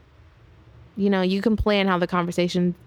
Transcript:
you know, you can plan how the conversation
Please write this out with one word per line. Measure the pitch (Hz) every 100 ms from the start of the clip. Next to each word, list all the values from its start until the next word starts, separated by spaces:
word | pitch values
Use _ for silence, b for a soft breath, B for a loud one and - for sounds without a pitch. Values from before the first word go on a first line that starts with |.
| - - - - - - - - - -
you | 202
know, | 190
you | 185 196
can | 226 208
plan | 214 202 196
how | 175
the | 175
conversation | 180 175 175 175 180 180 -